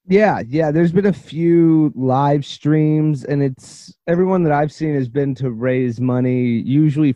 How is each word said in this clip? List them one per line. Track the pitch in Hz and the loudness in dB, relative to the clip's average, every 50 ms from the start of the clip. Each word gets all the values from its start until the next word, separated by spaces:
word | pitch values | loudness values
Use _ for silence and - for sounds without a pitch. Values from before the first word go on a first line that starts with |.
| _ | _
Yeah, | 185 185 202 214 190 139 95 113 | 0 2 2 4 2 0 -2 -6
yeah, | 113 135 156 160 151 | -4 -2 -2 -2 0
there's | 147 165 175 175 | 2 2 2 2
been | 165 202 196 | 2 0 0
a | 202 165 | 0 -2
few | - - - 143 160 170 170 170 170 165 165 160 156 156 147 - | -2 -6 -12 -6 -2 0 2 4 4 4 4 4 4 2 0 -2
live | 120 131 127 127 135 143 143 143 147 139 | -2 -2 0 0 2 2 2 0 0 -2
streams, | - - - - 151 156 156 151 151 151 156 156 156 147 127 117 | -6 -12 -6 -2 0 2 2 2 2 2 0 0 0 -2 -4 -4
and | - 143 143 | -4 -2 -2
it's, | 139 135 131 - - - - - - - - _ - | -2 -2 -4 -8 -16 -20 -20 -20 -20 -20 -20 _ -4
everyone | 165 170 175 185 185 190 185 170 | -2 0 0 0 0 0 0 0
that | 151 147 | 0 0
I've | 143 156 147 | 0 -2 -2
seen | - - 160 156 147 | -4 -6 -6 -4 -2
has | 139 131 120 | -2 -4 -4
been | 120 143 139 139 131 | -4 -4 -4 -4 -4
to | 127 135 127 | -4 -6 -6
raise | 113 110 123 127 127 131 127 123 113 120 | -6 -4 -4 -2 -2 0 -2 -2 -4 -2
money, | 127 123 123 127 127 127 127 127 123 | -2 -2 0 0 0 0 0 0 0
usually | 120 117 113 - 117 135 147 156 156 131 151 156 139 127 | 0 -2 -2 -2 0 0 2 2 2 2 0 0 0 -2